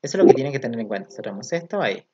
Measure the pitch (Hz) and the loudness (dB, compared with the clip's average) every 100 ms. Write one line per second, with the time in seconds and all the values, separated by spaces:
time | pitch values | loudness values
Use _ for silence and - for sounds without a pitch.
0 | 151 - 185 - 135 135 127 117 110 101 | -6 4 6 6 4 -4 -6 -6 -6 -6
1 | 98 - 110 101 98 170 170 208 131 - | -8 -14 -12 -12 -8 -8 -6 -4 -4 -4
2 | _ | _